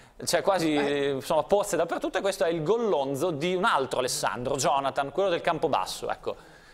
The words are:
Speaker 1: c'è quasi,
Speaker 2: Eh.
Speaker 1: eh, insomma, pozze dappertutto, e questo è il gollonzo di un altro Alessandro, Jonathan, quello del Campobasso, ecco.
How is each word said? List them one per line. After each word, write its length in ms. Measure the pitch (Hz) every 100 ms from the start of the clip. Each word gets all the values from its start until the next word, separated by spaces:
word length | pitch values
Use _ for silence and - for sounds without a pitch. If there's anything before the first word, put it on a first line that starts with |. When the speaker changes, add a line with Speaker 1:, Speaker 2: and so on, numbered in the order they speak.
| - -
Speaker 1:
c'è 180 | 151 170
quasi, 340 | 190 190 160 147
Speaker 2:
Eh. 320 | 143 143 139
Speaker 1:
eh, 20 |
insomma, 340 | 135 - 160
pozze 320 | 143 202 196 165
dappertutto, 440 | 170 330 320 370
e 20 |
questo 240 | 196 185 175
è 40 |
il 140 | 170
gollonzo 680 | 156 233 226 160 135 139 180
di 220 | 147 175
un 120 | 185 220
altro 340 | 160 131 120
Alessandro, 560 | 127 - 135 101 127 143
Jonathan, 560 | 151 139 139 131 139
quello 160 | 151 196
del 140 | 170
Campobasso, 680 | - 156 156 113 92 - 113
ecco. 280 | 101 - 101 - - -